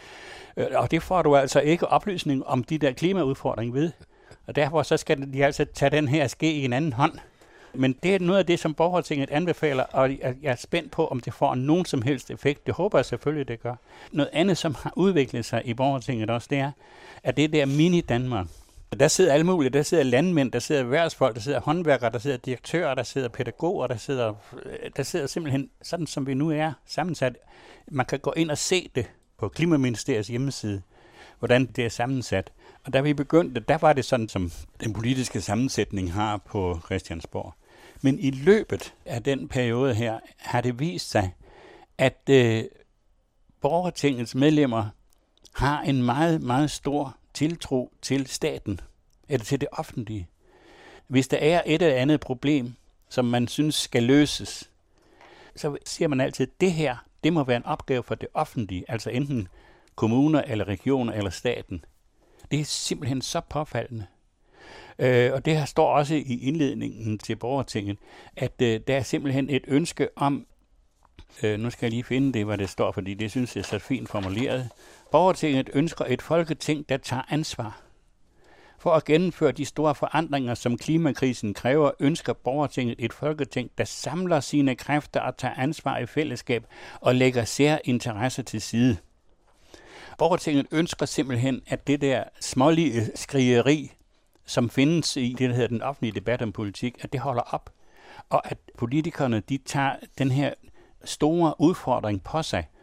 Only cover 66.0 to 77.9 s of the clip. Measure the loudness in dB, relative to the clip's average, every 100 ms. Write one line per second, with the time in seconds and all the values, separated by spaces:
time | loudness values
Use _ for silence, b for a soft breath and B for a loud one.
66 | 2 0 -2 -4 -2 0 0 -2 -6 -6
67 | -6 -6 -6 -6 -4 -4 -4 -4 -4 -6
68 | B B B -6 -6 0 2 2 0 -2
69 | 0 -2 0 0 0 0 2 0 0 -2
70 | -4 0 0 0 -8 _ _ _ _ _
71 | _ -20 -20 -4 -2 -2 -4 -4 -4 -2
72 | -2 0 2 0 0 -2 -4 -2 -2 -2
73 | -6 -6 -4 -2 -4 -4 -6 -6 -4 -6
74 | -4 -6 -4 -2 -2 -2 -6 -14 B B
75 | B 4 4 2 0 0 0 0 0 -2
76 | -2 -2 0 0 0 -4 -4 -4 -2 -6
77 | -4 -6 -4 -4 -4 -8 -10 -12 -20